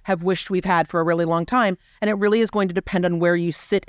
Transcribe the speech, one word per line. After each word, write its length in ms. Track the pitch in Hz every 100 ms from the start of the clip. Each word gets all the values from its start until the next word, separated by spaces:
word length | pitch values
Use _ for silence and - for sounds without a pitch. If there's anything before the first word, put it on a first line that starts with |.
have 200 | - 185
wished 260 | 175 180 -
we've 140 | 185
had 240 | 185 175 156
for 140 | 175
a 20 |
really 220 | 165 170 165
long 200 | 165 170
time. 320 | 247 208 180 _ -
And 100 | 208
it 40 |
really 260 | 202 208 214
is 100 | 220
going 200 | 214 190
to 40 |
depend 300 | 180 - 185
on 160 | 175 170
where 160 | 170 175
you 160 | 170
sit 320 | - - 202